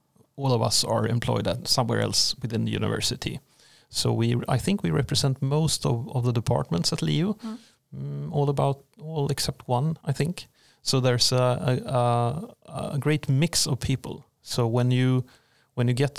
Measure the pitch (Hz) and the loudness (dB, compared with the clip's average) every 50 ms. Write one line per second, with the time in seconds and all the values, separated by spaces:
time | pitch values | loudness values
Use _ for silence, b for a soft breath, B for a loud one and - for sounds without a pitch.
0 | _ _ _ _ _ _ _ - 139 131 123 110 117 117 - - - - 113 113 | _ _ _ _ _ _ _ -4 0 2 2 2 2 2 2 2 2 2 0 0
1 | 110 113 120 117 - 123 120 110 - - - 123 - - - - 120 113 117 107 | 0 0 0 0 0 0 0 0 0 -2 -4 -4 -2 0 0 2 2 2 0 0
2 | 110 107 104 - - - - - - 110 113 110 113 110 107 104 104 107 107 110 | 0 0 2 2 0 0 0 -4 -6 -4 -2 -2 -2 -2 -2 -2 -2 -2 -2 -2
3 | - - - - - - - - - b b b b b b b b b b - | -2 -2 -4 -4 -6 -6 -8 -8 -12 b b b b b b b b b b -2
4 | - 120 113 113 117 117 120 120 - - 135 123 - - 202 202 - 170 156 151 | 0 0 2 2 2 2 0 0 0 0 -2 -2 0 0 -2 0 0 0 0 0
5 | 131 - 143 - - 139 131 - 139 135 143 151 160 147 - - - 143 123 117 | 0 0 0 0 0 0 0 0 -2 0 0 2 2 2 0 0 0 0 -2 -2
6 | 113 - - 123 120 127 117 120 113 - 120 143 - - 165 175 165 - - - | -2 -4 -2 -2 0 0 0 0 0 2 2 0 0 0 -2 0 0 0 -2 -2
7 | 165 156 151 147 170 208 208 - B 220 220 254 B B B B B _ - 135 | -2 0 0 0 0 0 -2 -4 B -12 -12 -12 B B B B B _ -12 -10
8 | 139 143 143 143 143 147 - 147 143 139 139 139 139 139 135 - - _ _ - | -10 -8 -8 -8 -8 -4 -2 0 0 2 2 2 0 0 0 -2 -6 _ _ -18
9 | 156 156 160 151 143 135 143 - - - 135 - - - 123 120 143 160 160 - | -14 -8 -4 -2 -2 -2 -2 -2 -2 -4 -4 -6 -4 -2 0 0 2 0 -2 -2
10 | - - 135 - 143 165 180 - - - b b b b b b b - - 131 | -2 -2 -2 0 -2 -2 -4 -6 -10 -18 b b b b b b b 0 2 2
11 | 123 127 123 120 - - 131 127 127 123 123 - - 127 127 - 233 226 135 123 | 4 4 4 4 4 4 4 4 4 4 2 2 0 0 0 0 0 0 0 2
12 | 120 120 120 120 120 120 139 160 226 240 - - - - - - - - - 143 | 2 4 2 2 2 0 -2 -4 -8 -10 -14 -18 -20 -14 -10 -8 -6 -6 -4 -2
13 | 123 147 156 147 - - 135 135 165 165 - - - - 127 - - - 135 127 | 0 0 0 0 2 2 2 2 2 2 2 0 0 0 0 -2 -2 -2 -2 -2
14 | - 127 - - - _ _ _ - - - - 120 113 113 123 120 123 127 123 | -4 -6 -12 -12 -14 _ _ _ -14 -6 -2 0 0 2 2 2 2 2 4 4
15 | 127 127 127 127 127 b b b b b b b b b b - 123 123 123 120 | 4 4 2 2 0 b b b b b b b b b b -2 0 0 2 2
16 | 143 135 - | 0 0 -2